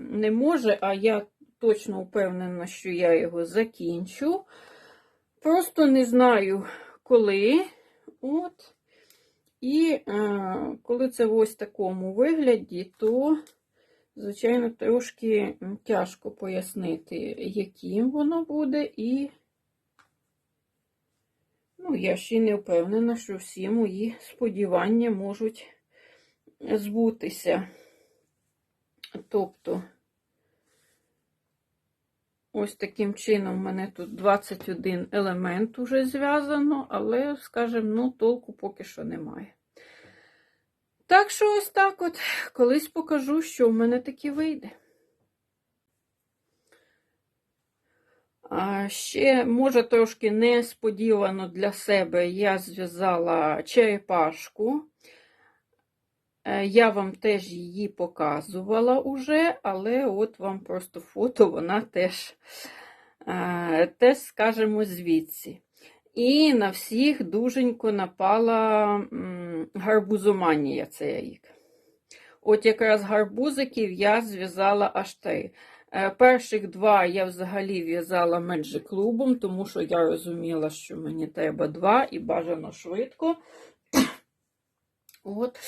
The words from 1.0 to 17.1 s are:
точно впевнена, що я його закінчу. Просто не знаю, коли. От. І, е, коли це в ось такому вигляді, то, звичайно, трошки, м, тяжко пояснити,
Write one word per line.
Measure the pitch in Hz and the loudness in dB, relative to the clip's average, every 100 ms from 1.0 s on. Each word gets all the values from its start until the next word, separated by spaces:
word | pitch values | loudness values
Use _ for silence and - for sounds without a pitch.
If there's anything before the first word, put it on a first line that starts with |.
| 214 208 208 _ _ _ | 2 0 -4 _ _ _
точно | 226 214 208 190 | 0 0 -2 -8
впевнена, | 185 214 190 180 180 180 180 | -4 -2 -2 -2 -8 -8 -10
що | - 190 | -10 -6
я | 175 175 | 0 4
його | 165 170 170 | 4 2 -4
закінчу. | 170 190 226 - 170 170 185 - 285 381 - - - - - - _ _ _ _ | -2 -2 -2 -4 -6 -6 -8 -4 -2 -2 -6 -20 -20 -20 -20 -20 _ _ _ _
Просто | 311 339 349 - 294 | 2 2 2 4 6
не | 262 | 6
знаю, | 240 247 247 220 196 196 - - - - | 6 6 6 6 2 -2 -4 -14 -20 -20
коли. | - 240 208 196 208 311 381 - _ _ - _ | 2 4 4 4 4 4 0 -10 _ _ -20 _
От. | 262 311 359 - - _ _ _ _ _ _ _ _ _ | -4 -4 -4 -14 -20 _ _ _ _ _ _ _ _ _
І, | 254 302 330 294 - | -2 2 2 2 -2
е, | 202 214 202 190 190 - - | -2 0 -2 -4 -4 -6 -8
коли | - 240 262 | -4 -2 -2
це | 254 226 | 0 2
в | 220 | 4
ось | 220 | 2
такому | - 208 - 190 185 185 | 0 -12 -6 -4 -4 -6
вигляді, | 196 277 320 262 220 - 175 190 _ | 2 2 4 4 2 0 -10 -10 _
то, | 220 247 285 311 - _ _ _ _ _ _ - | 0 2 2 0 -2 _ _ _ _ _ _ -14
звичайно, | 208 208 233 247 233 | -12 -2 0 2 0
трошки, | 233 220 240 240 - 226 214 202 - | -2 0 0 0 -6 0 0 0 -6
м, | 185 208 | -12 -12
тяжко | - 202 185 - 214 | -2 -2 -2 -6 -14
пояснити, | - 190 185 185 202 180 160 - | -10 -6 -6 -6 -6 -6 -6 -8